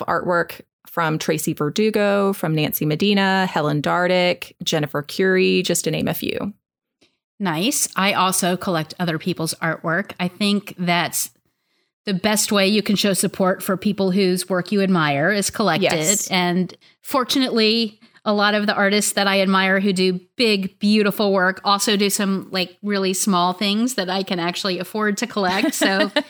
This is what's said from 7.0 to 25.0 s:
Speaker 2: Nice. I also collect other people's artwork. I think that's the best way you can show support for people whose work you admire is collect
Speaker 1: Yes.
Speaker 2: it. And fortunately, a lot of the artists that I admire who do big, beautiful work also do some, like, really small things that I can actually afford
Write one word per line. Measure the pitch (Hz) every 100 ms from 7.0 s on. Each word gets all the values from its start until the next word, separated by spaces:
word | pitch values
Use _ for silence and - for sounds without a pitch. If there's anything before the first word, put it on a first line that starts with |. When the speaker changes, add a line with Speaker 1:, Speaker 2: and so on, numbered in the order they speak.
| _ _ _ -
Speaker 2:
Nice. | 196 165 240 294 - -
I | 196
also | 160 185 180 180 180
collect | - 165 156 -
other | 175 156
people's | - 165 160 -
artwork. | 165 156 165 170 202 -
I | 180
think | - 208 202 - -
that's | 175 175 151 - - _ _ _ _ _ _ _ -
the |
best | 185 208 214 -
way | 202 190
you | 214
can | 196 196
show | 202
support | 185 190 - 185 196
for | - 185
people | 214 202 190
whose | 185 190 180 -
work | 185 175
you | 202
admire | 190 180 151 143 165
is | 208 190
collect | - 202 165
Speaker 1:
Yes. | 165 160 156 - -
Speaker 2:
it. |
And | 185 175 175 175 - _ _
fortunately, | - 269 247 285 254 226 214 226 220 - - -
a | 214
lot | 208 208
of | 208 208
the |
artists | 202 196 208 208
that | - 202
I | 196
admire | 190 190 190 196
who | 202
do | 185 185 180 - -
big, | 233 202 190 -
beautiful | 208 214 208 196 202
work | 196 185 190
also | - 196 233 202
do | 202
some, | - 196 190 -
like, | 185 180 -
really | 208 202 190
small | 190 - 180 180
things | 180 208 208 247 233
that | 185
I | 190
can | 190 185
actually | 170 175 202 180
afford | 180 -